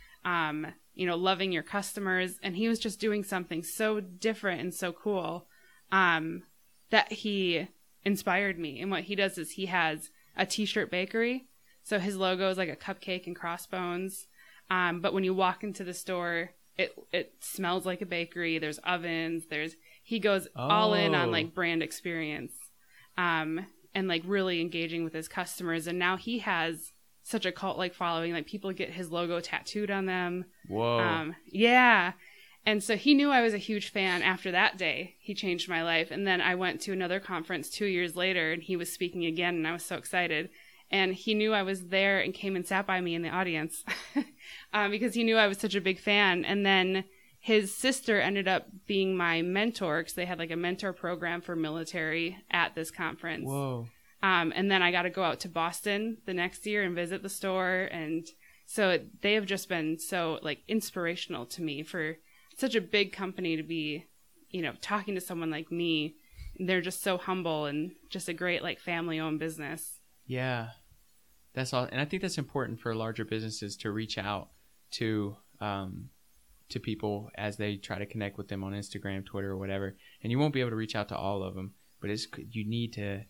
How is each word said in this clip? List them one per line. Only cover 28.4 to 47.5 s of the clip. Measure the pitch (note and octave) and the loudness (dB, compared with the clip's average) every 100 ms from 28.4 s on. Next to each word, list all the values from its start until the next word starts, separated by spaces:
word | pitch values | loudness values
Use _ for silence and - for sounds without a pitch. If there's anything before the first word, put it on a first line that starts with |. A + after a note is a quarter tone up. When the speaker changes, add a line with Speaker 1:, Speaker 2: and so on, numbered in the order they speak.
| D#3 | -4
Speaker 1:
people | G#3 G3 | -6 -6
get | F#3 F#3 | -4 -4
his | E3 F3 | -6 -4
logo | E3+ F3 E3+ | -2 0 -2
tattooed | E3+ - - G#3 G#3 | -2 -6 -4 -4 -2
on | G3 F#3+ | 0 0
them. | F#3 F3+ F3+ F3 _ - | 0 0 -2 -6 _ -6
Speaker 2:
Whoa. | - A#2 - | 0 2 4
Speaker 1:
Um, | F3 D#3+ D#3 E3+ - | 4 2 -2 -8 -6
yeah. | F#3+ A#3 B3 B3 G#3+ F3+ - - - - - - | 2 6 8 8 8 4 -2 -12 -20 -20 -6 0
And | G#3 | 2
so | G3+ G#3 | 2 4
he | C#4+ | 8
knew | C#4 C#4+ | 8 8
I | C4 | 6
was | A#3 | 6
a | G#3 | 2
huge | G3+ G#3 - | 0 -4 -2
fan | G#3 F#3+ F3 | 0 2 4
after | E3+ F#3 F#3+ | 4 2 2
that | F3+ G#3+ F#3+ | 4 4 4
day. | E3+ C3 F3+ - | 0 0 -4 -10
He | - | -10
changed | G3 G3 F3 - | -4 -2 -2 0
my | E3+ | 0
life. | E3 E3 E3 | 2 2 0
And | - G3+ | 0 2
then | F3+ | 2
I | F3+ F3+ | 4 2
went | F#3 - | 0 -2
to | - | -4
another | F#3+ F3+ F#3 | -2 -2 -2
conference | F#3+ F3 D#3+ F3+ - | -4 -6 -4 -6 -6
two | - G#3 | -4 0
years | F3+ F3 E3+ | 0 0 0
later, | F#3 F#3 D#3+ | 0 2 0
and | E3+ | 0
he | E3 F3+ | -2 -4
was | F3 | -4
speaking | - F3+ F3+ E3 | -4 -4 -2 -2
again, | D#3+ F3 E3+ | 0 0 0
and | D#3+ | 0
I | |
was | E3+ - | -2 -4
so | F3+ | -8
excited. | - F#3 E3+ D#3 F3+ - - - - | -2 0 0 0 -2 -8 -20 -20 -2
And | G3 F#3 F#3+ | 2 2 2
he | - | 0
knew | G#3+ G#3+ | 2 4
I | G#3+ | 2
was | F#3+ F#3+ F3 | 2 -2 0
there | F#3+ G3 G3 | 2 4 4
and | - | 2
came | F#3+ G3 F#3+ | -2 -2 -2
and | F3+ | 0
sat | F#3+ G3 | 0 2
by | F#3 | 0
me | F3+ E3+ | 0 -2
in | |
the | E3 | -2
audience, | F3+ F#3 D#3+ D#3 - - - - C#4 | 0 0 0 -2 -6 -8 -8 -4 -4
<laughs> | - - - - - | -4 -6 -18 -18 -4
um, | G#3+ G3+ | 0 2
because | G#3 A#3 | 2 0
he | A#3 | 2
knew | A3+ A3+ | 4 6
I | G#3 | 6
was | G3 | 4
such | G#3+ G3 | 0 0
a | |
big | F#3 F#3 | 0 0
fan. | - G#3 G3+ F3 - | 2 6 6 4 2
And | G3 G3+ | 2 6
then | F#3+ F#3 F#3+ F#3+ - - - | 6 4 2 -2 -10 -20 -8
his | - | 4